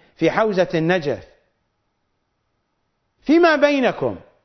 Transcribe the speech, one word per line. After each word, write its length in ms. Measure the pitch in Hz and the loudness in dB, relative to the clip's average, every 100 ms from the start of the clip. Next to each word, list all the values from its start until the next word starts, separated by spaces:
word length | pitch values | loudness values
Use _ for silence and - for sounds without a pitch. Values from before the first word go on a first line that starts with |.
| _ - | _ -4
في 160 | 160 | -2
حوزة 360 | - 170 180 175 | 0 -2 0 -2
النجف: 540 | 170 160 185 147 107 - _ _ _ _ _ _ _ _ _ _ _ _ _ _ _ _ _ _ _ | -2 -2 -2 -4 -8 -10 _ _ _ _ _ _ _ _ _ _ _ _ _ _ _ _ _ _ _
فيما 340 | - 320 339 302 | 0 4 4 4
بينكم 600 | 285 285 240 - 131 87 - _ | 2 2 0 -2 -6 -6 -14 _